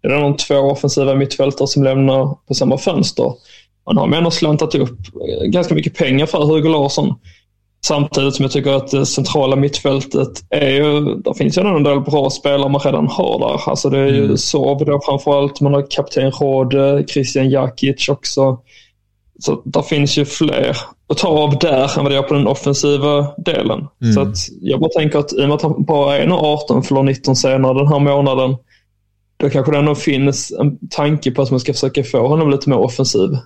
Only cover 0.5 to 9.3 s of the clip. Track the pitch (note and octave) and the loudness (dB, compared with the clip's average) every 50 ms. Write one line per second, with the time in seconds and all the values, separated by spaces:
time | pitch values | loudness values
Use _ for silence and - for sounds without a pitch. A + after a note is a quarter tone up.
0.5 | C#3+ C#3 C#3 C#3 C#3 C#3 - C#3 - - C#3 C3+ C3+ C3+ C#3 C#3 - - C#3 C#3+ | 0 2 2 2 0 0 -2 -2 0 0 0 2 2 0 0 -2 0 -2 0 -2
1.5 | C#3 - C3+ C#3 - D3 C3+ C3+ C3 C3+ C3+ C3+ C3 C3+ C3 C#3 C#3 _ _ _ | 0 -2 -2 0 2 2 2 2 2 2 2 2 2 2 0 0 -4 _ _ _
2.5 | D3 - E3 - C3+ C#3 - G3+ E3+ C#3 - - - - - - A#2+ - _ - | -4 -2 0 0 0 0 0 -2 0 0 -2 -2 0 -2 -2 -2 -2 -8 _ -20
3.5 | - - _ _ _ _ _ - - F3 C#3+ - C#3+ D#3+ E3+ E3+ E3 - E3+ D#3 | -20 -20 _ _ _ _ _ -2 0 0 2 0 0 2 0 0 0 0 0 0
4.5 | D3+ D3 D#3+ D#3 - C#3+ C3 A#2+ A#2+ - - - - - - - - - - - | 0 0 0 -2 0 -2 -2 -2 -6 -12 -18 -16 -14 -12 -8 -8 -6 -4 -2 0
5.5 | - F3+ F3 - E3 D3+ - D#3 - - E3+ C3+ C3 C3+ D3+ D#3 - F#3 D3 D3 | 0 0 0 0 -2 -2 -2 -4 -2 -2 -2 0 2 0 0 0 0 0 2 2
6.5 | D#3 D#3+ D3 D#3+ D#3+ D3+ C#3 C3+ - - - - - - _ - - _ _ _ | 2 2 2 2 2 2 0 0 0 0 -2 -2 -2 -4 _ -20 -20 _ _ _
7.5 | _ _ _ _ _ _ - - D#3 C#3+ C#3+ D3 - C#3+ C3+ C#3 C3 - C#3 C3 | _ _ _ _ _ _ -4 -2 0 0 0 0 0 0 0 0 0 0 -2 -2
8.5 | - C#3+ B2+ C#3 C3+ C3+ C3+ - - C3+ C3+ C3+ - - C3 - | 0 -2 0 0 0 0 -2 -2 -2 -2 0 0 -2 -2 -4 -2